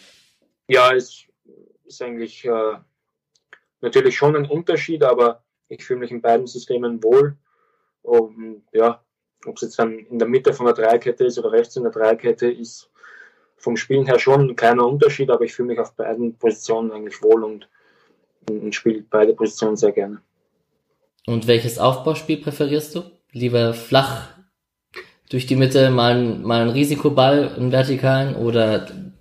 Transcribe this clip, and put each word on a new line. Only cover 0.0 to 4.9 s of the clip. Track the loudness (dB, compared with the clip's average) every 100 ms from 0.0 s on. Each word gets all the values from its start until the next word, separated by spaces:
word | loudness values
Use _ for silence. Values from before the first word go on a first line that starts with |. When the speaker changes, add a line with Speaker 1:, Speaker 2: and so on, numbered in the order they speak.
| _ _ _ _ _ _ 0
Speaker 1:
Ja, | 4 4
es | 2 -2 -14 _ _ _ _ _ _ _
ist | -16
eigentlich, | -12 -10 -12 -10 -4
äh, | -2 -2 -6 _ _ _ _ _ _ _ -20 _ _
natürlich | -2 2 2 2
schon | 0 0
ein | -2
Unterschied, | -4 -2 -4 -4